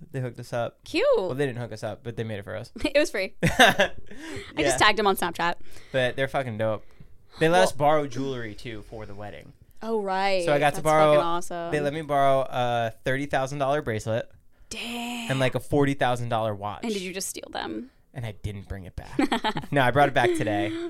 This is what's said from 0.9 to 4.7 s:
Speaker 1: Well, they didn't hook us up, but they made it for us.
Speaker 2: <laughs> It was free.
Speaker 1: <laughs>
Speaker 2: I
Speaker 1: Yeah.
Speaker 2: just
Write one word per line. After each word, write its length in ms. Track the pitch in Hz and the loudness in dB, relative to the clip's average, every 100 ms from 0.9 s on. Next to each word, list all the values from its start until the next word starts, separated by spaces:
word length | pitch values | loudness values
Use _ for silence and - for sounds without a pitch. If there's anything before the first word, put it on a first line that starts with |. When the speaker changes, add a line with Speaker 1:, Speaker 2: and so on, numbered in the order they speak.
| 330 571 508 | 0 4 2
Speaker 1:
Well, 180 | 185 | 2
they 120 | 127 143 | 0 -2
didn't 120 | 117 | -2
hook 140 | 113 | -8
us 100 | 107 | -6
up, 180 | 110 101 | -8 -8
but 140 | 117 117 | -8 -6
they 80 | |
made 140 | 113 101 | -6 -6
it 60 | |
for 100 | 101 101 | -8 -10
us. 140 | - - | -10 -4
Speaker 2:
<laughs> 80 | |
It 140 | 302 285 | 0 2
was 120 | 302 | 2
free. 240 | 214 196 - | -2 -6 0
Speaker 1:
<laughs> 40 | |
Speaker 2:
I 480 | - - 226 - 185 - - - 320 403 - 302 | 0 6 6 6 0 0 -8 -10 -10 -10 -8 -2
Speaker 1:
Yeah. 60 | |
Speaker 2:
just 140 | - | 0